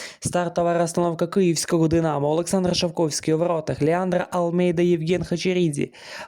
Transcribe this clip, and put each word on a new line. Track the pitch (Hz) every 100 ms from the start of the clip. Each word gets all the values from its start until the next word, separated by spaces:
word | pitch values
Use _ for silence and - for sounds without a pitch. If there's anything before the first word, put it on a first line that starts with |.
| - -
Стартова | - 175 175 170 170 170
розстановка | 170 170 175 165 170
київського | 202 180 156 - 170 160
«Динамо». | 170 165 147 143
Олександр | 156 175 190 180 170
Шавковський | 175 160 165 143 -
у | 156
воротах, | 175 165 156 135
Леандр | 147 170 185 180 -
Алмейда, | 180 170 175 180 170
Євген | 175 175 160 180
Хачерідзе, | 165 175 190 180 170 143 - - - -